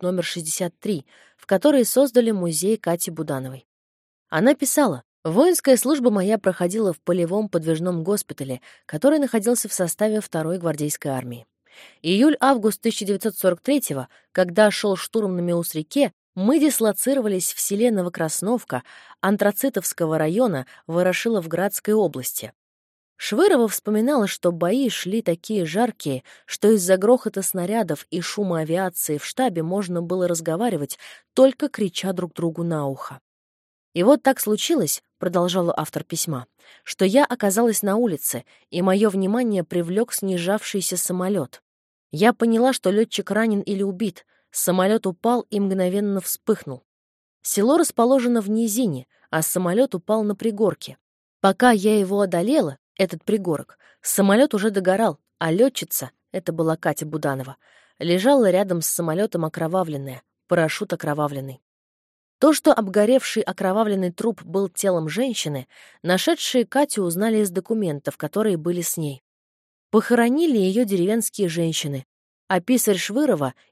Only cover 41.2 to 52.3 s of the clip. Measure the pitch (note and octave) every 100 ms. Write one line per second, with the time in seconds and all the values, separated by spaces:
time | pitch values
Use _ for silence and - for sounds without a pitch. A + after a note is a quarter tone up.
41.2 | F#3 G3+ C3 - _ _ _ _ _ D#3
42.2 | G#3+ A#3+ A#3 A3+ B3+ B3+ F#3 G3+ A3+ -
43.2 | - G3+ A3+ G3+ - G3 G3 F#3 G#3+ -
44.2 | - _ _ - - F#3 F#3 A3+ F#3+ F3
45.2 | A3+ A#3+ - G#3 G3 F#3+ F3+ G3+ G#3 G3
46.2 | - - - G#3 - B2+ _ _ _ _
47.2 | _ _ - - A3 E4 E4 - A#3 C4+
48.2 | A#3+ A#3 G3 A3 A#3 G#3 A#3 C3 B2+ _
49.2 | _ D#3+ D#3 F3+ F3 G3 C4+ F3+ - A3
50.2 | G#3 G3 A3+ G#3 G#3+ - - C3 _ _
51.2 | _ _ G3 F#3+ B3 A3 G#3 G#3+ F#3 G3+
52.2 | G3